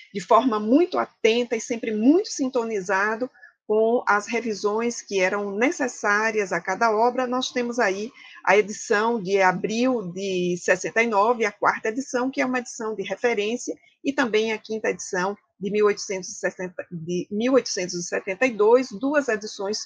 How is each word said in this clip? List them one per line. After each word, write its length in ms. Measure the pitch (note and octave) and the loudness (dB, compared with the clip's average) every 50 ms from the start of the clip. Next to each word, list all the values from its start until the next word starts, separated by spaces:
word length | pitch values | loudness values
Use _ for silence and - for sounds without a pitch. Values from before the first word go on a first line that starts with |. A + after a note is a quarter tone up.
| - - | -20 -12
de 80 | - G3 | -10 -10
forma 400 | F3+ - A#3 A3 B3 C4 G#3+ G#3+ | 2 4 4 6 6 4 2 0
muito 380 | G#3 G#3+ B3 D4+ F4 - - B3 | 2 4 4 4 4 4 2 -2
atenta 580 | A#3 - _ _ - A3+ A3 A#3+ B3 A#3+ B3 | -2 -4 _ _ 2 4 4 4 2 0 -2
e 60 | A3+ | -6
sempre 340 | - - A#3 A3+ - A3+ G#3+ | -4 -4 -6 -4 -4 -4 -2
muito 340 | G#3+ A3 C4 D4+ F#4 A4 - | 4 6 6 6 6 4 0
sintonizado 1000 | - - C#4+ B3+ - B3+ A3+ A3+ A3+ G3+ F#3 F#3 G3 F#3+ G3+ G#3+ A3 A3 B3+ B3+ - _ - - _ _ _ | -4 -4 -4 -2 0 -2 -2 -2 -4 -4 -2 -2 0 0 0 0 -2 -2 -4 -6 -8 _ -20 -20 _ _ _
com 380 | - G#3+ G#3+ A3 A3+ A#3 B3 - | 0 2 2 4 4 2 2 2
as 220 | - G3+ G#3 G3+ G#3+ | 2 2 0 0 -2
revisões 760 | A3+ A#3 A#3+ A#3 G#3+ F#3 G3 G#3 G#3 A3 A#3 A#3+ A#3 - | -4 -4 -2 -4 -4 -2 -2 -2 0 0 0 -2 -4 -6
que 180 | - - G3+ F#3+ | -8 -4 0 2
eram 360 | F#3 F#3 G3+ G#3 G3+ G3+ G3 | 2 2 2 -2 -4 -4 -2
necessárias 960 | G3+ A#3 C#4+ F4 - C#4+ B3 - - - G#3+ G3+ G#3 A3 A3+ A3 G#3+ G3+ F3+ | 0 0 0 0 0 -4 -4 -4 -2 0 0 2 2 2 0 0 -2 -2 -2
a 80 | F#3+ E3+ | -2 -4
cada 320 | F3+ - F#3 F#3+ A#3 A#3 | -2 -4 -2 0 2 2
obra. 340 | G#3+ G#3+ A3+ B3 A#3 B3 C4 | 4 4 2 2 2 0 -2
Nós 260 | A#3+ B3 B3+ B3+ - | -2 -2 -2 -4 -2
temos 280 | - B3+ A#3+ A#3+ A#3 B3 | -2 -4 -4 -2 0 0
aí 320 | A#3 G3 F#3+ G3 G#3 B3 - - - - - - - | 0 0 0 -2 -4 -8 -10 -16 -20 -20 -20 -6 0
a 140 | - F#3+ G#3 | 4 4 4
edição 640 | G#3 G3 G#3+ - - - A3+ G3+ A3 A#3 A#3 A#3 | 4 2 -4 -10 -4 -2 0 2 2 2 0 -2
de 180 | F#3 F3+ G3 G3 | 0 0 2 4
abril 720 | F#3+ F#3 F#3 F3 G3 F#3+ G#3+ A3+ B3 C4 B3+ A#3 G3 F3 | 4 4 4 2 -2 -2 -2 0 2 2 2 0 -2 -6
de 460 | E3+ F#3 G3 G3 F#3 F3+ F3+ F3 F3 F3 | -6 -6 -4 -2 -2 0 0 0 -2 -2
sessenta 440 | - - F#3 F3+ - E3+ - A3 | 0 0 0 0 0 -2 0 0
e 60 | A#3 A#3+ | 0 2
nove, 380 | A3 G3 G3+ A3+ B3 A3+ A3+ | 2 2 4 4 2 2 0
a 60 | G#3 | -2
quarta 380 | G3+ - - - - A#3 - A3 | -2 0 2 2 2 2 -2 -4
edição, 400 | A3 C4 C4 - - B3 B3 C4 | -4 -4 -6 -4 -4 -2 -2 -2
que 120 | C4 C#4 | -2 -2
é 40 | C4+ | -2
uma 140 | B3+ B3+ B3+ | -2 -2 -4
edição 360 | A#3+ - - - A3+ A3 A3 | -6 -6 -10 -8 -6 -6 -6
de 80 | F#3+ F#3+ | -6 -6
referência, 680 | - F#3+ - - A#3+ A#3 G#3 G3+ G#3+ A#3 B3 - - - - _ _ _ _ - | -6 -6 -2 0 0 0 0 0 -2 -4 -4 -6 -8 -10 -10 _ _ _ _ -6
e 80 | C#4+ | -4
também 400 | C#4 D4 C#4 A3+ G3+ G#3+ A3 A3+ | -2 0 0 0 2 0 0 0
a 60 | A3 G#3+ | -2 -4
quinta 320 | - - A3 A3 G#3+ G#3+ | -6 -8 -8 -4 -4 -4
edição 480 | F#3+ F3+ - - - F#3 F3+ G3 G#3 - _ _ _ _ | -4 -4 -6 -6 -2 -2 -2 -2 -4 -6 _ _ _ _
de 140 | F#3 G3+ | -6 -2
mil 140 | G3 G#3 G#3 | 0 2 4
oitocentos 420 | G#3 G3+ G3+ - - G3+ F#3+ F3+ - | 2 2 0 -4 -6 -8 -8 -8 -10
e 60 | - | -10
sessenta, 520 | - - F#3 F#3 - F#3 F#3 F#3 - - - | -6 -4 -4 -4 -4 -8 -10 -10 -12 -14 -12
de 340 | F3 E3 D#3+ E3 F3 F3+ - - | -12 -10 -6 -4 -4 -4 -4 -4
mil 220 | G#3 G#3 A3+ B3+ C4+ | -4 -2 0 2 4
oitocentos 400 | B3+ - - - G#3 F3+ F3+ F3+ | 2 2 2 -2 -6 -6 -6 -6
e 100 | F3 F3 | -8 -6
setenta 420 | - G3+ F#3+ - - F#3+ F#3 B3+ | -6 -6 -6 -6 -6 -2 -2 -2
e 60 | C4+ | -2
dois, 400 | A3+ G3 G#3 G#3+ A#3+ B3+ C4 - | 2 2 4 6 6 6 4 0
duas 380 | G#3 G3 B3 C#4 D4+ D4 C#4 C4 | -4 -6 -4 -2 0 0 0 0
edições 480 | A3 G#3 G#3 G#3 - - G3 G3 G#3+ - - | -2 -4 -4 -8 -10 -8 -6 -6 -6 -6 -8